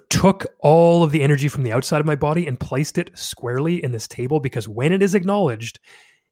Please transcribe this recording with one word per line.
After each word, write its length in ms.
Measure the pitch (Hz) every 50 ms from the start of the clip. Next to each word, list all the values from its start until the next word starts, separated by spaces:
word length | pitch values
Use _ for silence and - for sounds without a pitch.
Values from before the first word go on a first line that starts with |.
| _ -
took 360 | - - - 190 190 190 - - - _
all 440 | - 147 151 165 170 170 170 170 170
of 80 | 156
the 100 | 143 160
energy 260 | 135 143 147 139 139 147
from 160 | - - 135
the 80 | 120
outside 280 | 107 127 135 - 170 151
of 60 | 151 156
my 80 | 151
body 320 | 139 151 147 156 175 175 151
and 120 | 127 -
placed 380 | - - 135 131 156 - - -
it 140 | 175 - -
squarely 680 | - - - - - - 120 120 131 143 165 175 175
in 100 | - 131
this 160 | 120 113 - -
table, 320 | - - 123 123 151 156
because 280 | 135 135 - 127 101 104
when 240 | 107 107 127 156
it 120 | 185 196 190
is 100 | 196 175
acknowledged, 680 | 208 175 190 202 208 196 147 113 110 117 117 - - _ _ - - _ _ _ _ _ _